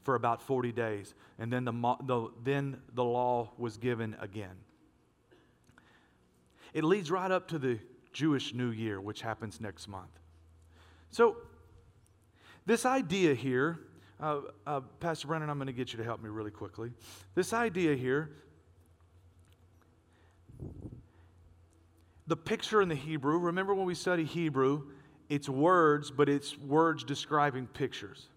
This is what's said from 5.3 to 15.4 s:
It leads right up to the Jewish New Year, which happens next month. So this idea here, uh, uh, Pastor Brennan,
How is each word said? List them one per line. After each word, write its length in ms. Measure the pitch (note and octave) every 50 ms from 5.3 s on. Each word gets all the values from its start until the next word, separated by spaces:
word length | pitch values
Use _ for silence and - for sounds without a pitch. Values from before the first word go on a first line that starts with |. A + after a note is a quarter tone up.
| - _ _ _ _ _ _ _ _ - _ _ _ _ _ _ _ _ _ _ _ _ _ _ _ _ - - -
It 100 | D#3 D3+
leads 280 | D#3+ F#3+ G#3 F3 C#3+
right 180 | F3+ F#3 F#3 F#3+
up 180 | F#3 F3+ F3+ -
to 100 | E3 D3+
the 200 | C3 C3 A#2+ G#2+ - - - - _ _
Jewish 420 | - - C3+ D#3+ C#3+ C3 C3+ - A#2
New 180 | A#2+ B2 B2
Year, 280 | A2+ A2 A2+ G#2+ G2+ F#2+
which 220 | G2 G#2 G#2+ -
happens 400 | - A2+ A2 - A2+ G#2 - -
next 260 | A2+ G2+ F#2+ - -
month. 240 | G#2+ G2+ F#2+ F2+ E2+ - - - - - - - - - - - - - - - - - - - -
So 260 | - - A#3 A3+ - - - - - - - - - - _ - _ - _ _ _ _ _ _ _ _ - - - - _
this 200 | F3+ A#3 A3+ -
idea 480 | B3+ C4 C4+ A3+ D3+ F3+ G3 F#3 D#3 C3+
here, 460 | A2+ C3 C3+ B2+ B2+ C#3 D#3+ E3+ D#3+ - - - - - - - -
uh, 220 | D3 D#3 D3+ C#3+ - - - - -
uh, 140 | C#3+ D3 C#3 B2+ A#2 - -
Pastor 280 | - E3+ D#3+ - -
Brennan, 220 | C#3 E3 D#3+